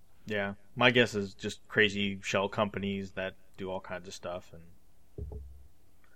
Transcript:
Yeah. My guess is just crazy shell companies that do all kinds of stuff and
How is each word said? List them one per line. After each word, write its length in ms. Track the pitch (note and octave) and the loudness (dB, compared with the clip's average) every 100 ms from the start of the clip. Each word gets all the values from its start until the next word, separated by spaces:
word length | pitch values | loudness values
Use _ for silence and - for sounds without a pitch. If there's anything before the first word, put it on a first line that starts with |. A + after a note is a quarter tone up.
| - - - | -20 -14 -4
Yeah. 260 | G#2 G2 G2+ - - | -2 -2 -4 -8 4
My 160 | B2 | 6
guess 240 | B2 A#2 G#2 | 8 6 2
is 180 | G2 | -4
just 320 | - G#2 - - | -4 -6 -8 0
crazy 500 | A2+ G#2 F#2+ G2+ G2 | 4 4 4 -2 -2
shell 280 | - G2+ G2 | 0 2 2
companies 640 | - G2+ G2 G2 G2 G2 | 2 0 0 -2 -2 -4
that 220 | - F#2+ - - - | -6 -6 -6 -16 -8
do 160 | F#2+ | -6
all 80 | F#2+ | -6
kinds 280 | - F2+ F2+ | -6 -10 -10
of 60 | |
stuff 380 | - F2+ F2+ - | -10 -8 -8 -10
and 80 | E2 E2 - - - - - - - - - - - - - - | -18 -18 -20 -20 -20 -16 -10 -8 -10 -12 -16 -18 -20 -20 -20 -20